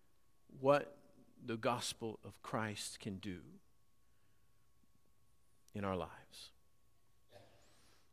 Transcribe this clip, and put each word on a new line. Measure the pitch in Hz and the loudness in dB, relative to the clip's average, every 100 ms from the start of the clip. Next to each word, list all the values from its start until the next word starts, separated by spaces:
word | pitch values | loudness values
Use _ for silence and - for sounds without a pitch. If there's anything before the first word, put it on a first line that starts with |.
| - - - - - 135 | -20 -20 -20 -20 -18 4
what | 135 143 - - - - - - 123 | 8 8 6 -10 -20 -20 -20 -12 -4
the | 113 | 2
gospel | 120 120 - - 113 104 | 4 4 0 -2 -4 -4
of | - - | -10 -12
Christ | - 123 110 101 - - | -2 0 2 -2 -6 -4
can | 110 95 | -4 -4
do | 104 90 - 196 - - - - - - - - - - - - - - - - - - - - - 104 | -4 -6 -8 -18 -20 -20 -20 -20 -20 -20 -20 -20 -20 -20 -20 -20 -20 -20 -20 -20 -20 -20 -20 -20 -8 0
in | |
our | 98 92 | 2 2
lives. | 78 - - - - - - - - - - - - - - - - - - - - | 0 -6 -16 -16 -16 -18 -20 -20 -20 -20 -20 -20 -20 -20 -20 -20 -20 -20 -20 -20 -20